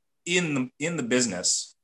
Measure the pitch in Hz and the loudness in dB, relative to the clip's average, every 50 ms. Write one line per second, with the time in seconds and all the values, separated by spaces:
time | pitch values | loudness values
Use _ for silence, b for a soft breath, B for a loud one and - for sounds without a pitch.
0 | _ _ _ _ _ 175 175 180 175 156 143 131 127 123 - _ 147 170 170 151 | _ _ _ _ _ 0 0 2 2 2 0 0 -2 -4 -6 _ -6 -4 -2 -4
1 | 123 113 123 127 120 110 92 90 90 - - - - - - _ | 0 2 2 2 2 2 -2 -2 0 0 0 -2 -4 -8 -14 _